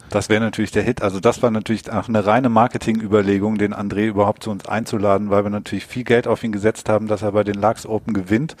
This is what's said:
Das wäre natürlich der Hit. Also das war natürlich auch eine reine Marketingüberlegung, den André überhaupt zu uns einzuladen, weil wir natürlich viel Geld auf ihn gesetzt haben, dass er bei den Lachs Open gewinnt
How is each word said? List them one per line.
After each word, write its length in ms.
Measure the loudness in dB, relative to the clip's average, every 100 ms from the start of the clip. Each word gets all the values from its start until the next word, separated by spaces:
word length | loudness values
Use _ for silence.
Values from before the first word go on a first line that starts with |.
| -4
Das 220 | -2 2
wäre 100 | 0
natürlich 300 | 0 -2 -2
der 140 | 0
Hit. 180 | 0 0
Also 180 | -2 2
das 220 | 0 2
war 80 | 0
natürlich 420 | 0 -2 -4 -4
auch 160 | -6 0
eine 160 | 0
reine 240 | 4 4 4
Marketingüberlegung, 1080 | 4 2 0 -2 -2 2 2 4 2 0 0
den 160 | -2
André 320 | -2 -4 -2 0
überhaupt 380 | 2 2 0
zu 60 | -6
uns 140 | -8
einzuladen, 640 | -6 -6 -4 0 2 2 2
weil 160 | 0
wir 60 | 0
natürlich 340 | -4 -6 -8
viel 200 | -8 -6
Geld 220 | 2 2 2
auf 160 | -2
ihn 80 | -2
gesetzt 380 | 0 0 0 0
haben, 200 | 0 0
dass 120 | -4
er 120 | -2
bei 120 | 0
den 160 | 0 0
Lachs 240 | 0 0
Open 300 | -4 -6 -4
gewinnt 420 | -4 0 0 -2 -10